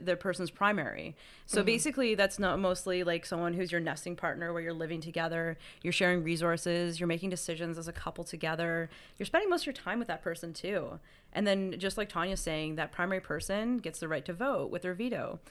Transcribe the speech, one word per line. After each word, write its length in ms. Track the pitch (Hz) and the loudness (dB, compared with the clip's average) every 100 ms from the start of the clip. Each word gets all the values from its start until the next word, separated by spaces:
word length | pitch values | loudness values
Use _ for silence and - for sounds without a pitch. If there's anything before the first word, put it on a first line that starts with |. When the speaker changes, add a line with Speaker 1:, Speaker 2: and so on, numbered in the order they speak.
Speaker 1:
the 140 | 175 175 | 0 0
person's 340 | 190 180 175 | 0 -2 -2
primary. 640 | - 202 202 139 50 80 156 - - | 2 2 4 0 -4 -8 -12 -18 -18
So 140 | - 214 | -2 2
Speaker 2:
Mm-hmm. 80 | 196 | 4
Speaker 1:
basically, 480 | 233 302 269 240 | 4 2 2 4
that's 240 | 208 196 - | 6 4 4
not 200 | 190 180 | 2 4
mostly, 460 | 190 185 190 180 | 2 2 0 0
like, 220 | 175 170 - | 2 0 -2
someone 260 | 170 170 | -2 0
who's 180 | 170 185 | 0 0
your 120 | 175 | 0
nesting 340 | 165 156 - 175 | -2 -4 -6 -4
partner 340 | 170 - 170 | -2 -2 -4
where 80 | 170 | -4
you're 100 | 165 | -4
living 300 | 165 160 165 | -4 -4 -4
together, 560 | 160 165 165 165 165 160 - - | -4 -2 0 0 -2 -4 -10 -6
you're 100 | 175 | -2
sharing 300 | 170 180 180 | 4 6 6
resources, 760 | 160 170 170 165 180 175 175 165 | 2 2 2 2 2 2 2 0
you're 80 | 175 | 0
making 220 | 165 190 | 0 -2
decisions 460 | 180 - 165 170 165 | -4 -4 -4 -4 -4
as 100 | 165 | -6
a 60 | |
couple 320 | - - 160 | -6 -6 -6
together. 640 | 170 - 160 160 170 165 165 - - - | -8 -4 -2 0 0 0 -2 -8 -18 -10
You're 80 | - | 2
spending 240 | 330 403 | 4 4
most 120 | 349 | 2
of 40 | - | 0
your 80 | |
time 240 | 254 - 220 | -4 -2 -2
with 100 | 233 | -2
that 140 | 165 | -4
person 320 | 180 170 170 | -4 -4 -6
too. 460 | 160 175 202 165 160 - - - | -6 -2 -2 -2 -8 -16 -20 -8
And 120 | - 208 | 0 4
then 320 | 196 190 180 | 4 2 -2
just 200 | 190 190 | -2 -2
like 100 | 208 | -2
Tanya's 320 | 170 180 190 | 0 0 0
saying, 360 | - 156 156 156 | -2 -2 -2 -2
that 160 | 156 | -4
primary 280 | - 180 190 | -2 0 0
person 560 | - 151 - 196 226 247 | -2 -4 -2 0 0 0
gets 220 | 170 151 | -2 -6
the 100 | 160 | -2
right 160 | 156 | -2
to 80 | 151 | -2
vote 380 | 170 262 214 139 | -2 0 0 0
with 100 | 170 | -2
their 120 | 180 | -2
veto. 440 | 180 247 190 - - - | -2 -2 -2 -4 -6 -12